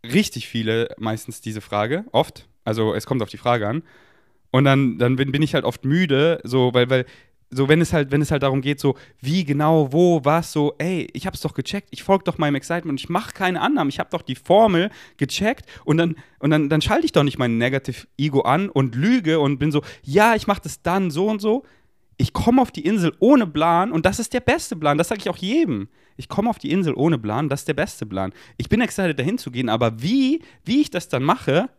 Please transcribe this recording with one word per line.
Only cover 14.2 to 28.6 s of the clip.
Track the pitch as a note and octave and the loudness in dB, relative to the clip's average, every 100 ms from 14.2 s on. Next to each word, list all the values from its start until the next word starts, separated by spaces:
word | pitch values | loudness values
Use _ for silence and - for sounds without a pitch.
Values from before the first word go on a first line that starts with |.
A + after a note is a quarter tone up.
die | - | -8
Formel | B2+ - G3 A3 E3+ G3+ - - - | -12 2 4 6 2 0 -6 -20 -8
gecheckt | C3+ - G#3 C4+ - - | -6 -2 -4 -4 -12 -12
und | - D#3 | 0 2
dann, | E3+ D#3 - _ | 2 -2 -14 _
und | D3 | 0
dann, | D3+ C#3+ | 2 2
dann | D#3 | 0
schalte | - D#4 | 2 0
ich | E4 | 2
doch | E3 | 2
nicht | C#3+ - | 2 0
mein | B2 A2+ | -2 0
Negative | A#2+ C3+ C3+ A#2+ - - | 0 -2 -6 -12 -14 -4
Ego | D3+ C#3 | 0 2
an | B2 D3 G3 | 2 0 0
und | C#3 C3 | 0 0
lüge | A#2 F#3 B3+ E3 D#3+ | 0 2 2 2 2
und | C#3+ C#3 | 2 0
bin | D3 | 0
so, | D3 - - | -2 -4 -16
„Ja, | - D#3 A3 | -2 2 4
ich | A3 - | 2 0
mach | G3+ | -4
das | D#3 - | -4 -8
dann | - F#3+ F#3 | -4 -2 -2
so | C#3+ G3+ | -2 -2
und | G#3+ | -2
so.“ | G#3+ A#3+ - _ _ _ _ _ | -2 -2 -4 _ _ _ _ _
Ich | - | -2
komm | - - B3+ | 0 2 4
auf | A#3+ | 2
die | - D3 | -2 -2
Insel | G#3+ E3+ - | 0 0 2
ohne | A3 C#4+ G3 | 6 6 4
Plan | D3 E3 E3+ G3+ | 0 2 2 2
und | D#4+ - | 0 0
das | G3+ | -2
ist | A3+ | -4
der | B3 | -2
beste | A#3+ C4 - | 0 -2 -2
Plan, | F3 D3+ D3 | -2 0 0
das | F3 | 0
sag | G#3+ | -2
ich | G3 | -6
auch | - | -6
jedem. | F#3 C#4+ D4 A2 G2 _ _ - | -2 0 0 -2 -6 _ _ -20
Ich | - | -6
komm | - A3+ | -2 -2
auf | - | -2
die | C#3 | -2
Insel | F3 E3+ | 0 0
ohne | - D#3 C#3+ | 2 2 2
Plan, | G#2+ A2 D3+ | -2 -4 -2
das | C#3 | -4
ist | - | -4
der | |
beste | D3 D3+ - G#2+ | -4 -6 -6 -8
Plan. | F#2+ F#2+ - - | -4 -6 -8 -20
Ich | - | -10